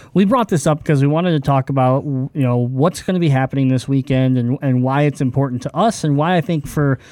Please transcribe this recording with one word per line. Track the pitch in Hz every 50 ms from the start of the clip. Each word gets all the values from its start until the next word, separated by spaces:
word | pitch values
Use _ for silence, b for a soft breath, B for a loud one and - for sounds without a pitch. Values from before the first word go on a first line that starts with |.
| B B B
we | 180 202
brought | 190 254 247 226 -
this | 190 151 -
up | 165 151 156 -
'cause | - 156 135
we | 135
wanted | 143 151 160 180 180
to | 165 151
talk | 131 151 139 135 127 -
about, | 139 135 127 127 131 139 -
you | 147 139 131 131 147 - 156 135
know, | 123 123
what's | 120 120 120 131 127 143 185 185 - -
gonna | - 185 180
be | 175 156
happening | 139 131 131 131 - 139 135 131
this | 131 127 -
weekend | - 139 135 127 - 135 131 131 131 127
and, | 127 117 120 131 - -
and | 139 127 127 127
why | 131 135 143 147
it's | 147 139 -
important | 143 127 - 135 139 135 123 120 -
to | 143 -
us | 165 202 233 - - -
and | 156 139
why | 143 151 170 185
I | 170
think | 151 - 170 151 -
for, | - - 160 147 139 135 - B B